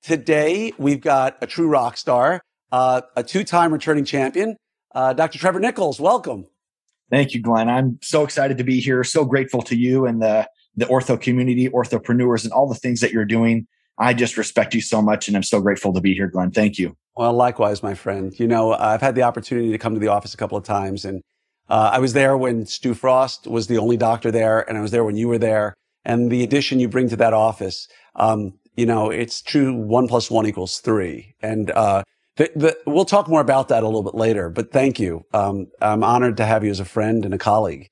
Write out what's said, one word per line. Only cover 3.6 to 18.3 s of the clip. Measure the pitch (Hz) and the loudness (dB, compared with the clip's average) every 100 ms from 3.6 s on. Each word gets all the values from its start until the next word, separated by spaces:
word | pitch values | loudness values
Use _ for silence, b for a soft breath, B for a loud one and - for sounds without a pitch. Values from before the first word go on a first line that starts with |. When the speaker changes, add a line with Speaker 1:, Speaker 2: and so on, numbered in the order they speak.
| 170 | 2
Speaker 1:
returning | 156 160 151 | 0 0 0
champion, | 139 143 135 139 214 202 _ _ _ | 0 -2 -2 -2 -4 -4 _ _ _
uh, | 131 131 | -2 -2
Doctor | 131 160 143 | 0 -2 0
Trevor | 185 180 | -2 0
Nichols. | 226 240 175 131 | -2 0 -4 0
Welcome. | 160 240 160 110 87 _ _ _ _ _ _ | 2 2 -2 -10 -12 _ _ _ _ _ _
Speaker 2:
Thank | 131 135 | 0 0
you, | 120 | -2
Glenn. | 113 117 113 | 0 2 2
I'm | 123 131 120 | 2 0 -2
so | - 156 | -2 0
excited | 147 - 135 135 | 0 0 -2 -2
to | |
be | 127 131 | 0 0
here. | 127 127 | 0 0
So | 123 160 | 2 0
grateful | 139 135 135 123 | 2 0 0 -4
to | - | -2
you | 117 123 131 | 0 2 2
and | 127 113 | 2 0
the, | 110 107 107 b b - | 2 0 -2 b b -6
the | 120 | 2
ortho | 127 131 120 | 2 2 -2
community, | - 123 127 123 127 | 0 0 2 2 0
orthopreneurs, | 123 117 117 - 120 123 117 | 0 -2 -4 0 2 2 2
and | 113 | 0
all | 107 139 | 0 0
the | |
things | 110 131 120 | 0 -4 -2
that | 120 | 0
you're | 113 | 0
doing. | 104 113 117 117 113 _ _ - | 0 2 2 0 -4 _ _ -2
I | 120 | 0
just | 120 117 - | 2 0 -2
respect | 104 - 107 | -2 0 0
you | 117 | -2
so | - 110 | -2 0
much, | 104 107 - | 2 0 0
and | 101 | -2
I'm | |
so | 95 104 | 0 0
grateful | 98 98 101 | 0 0 -2
to | 92 | 0
be | 95 | 0
here, | 95 95 | 0 -2
Glenn. | 92 90 | -2 -2
Thank | 101 107 104 | 2 0 0
you. | 87 - _ - | -6 -6 _ -2
Speaker 1:
Well, | 117 | 0
likewise, | 120 123 117 - 104 | 2 2 2 -2 0
my | 104 | -6
friend. | 95 - 98 95 | -8 -6 -6 -6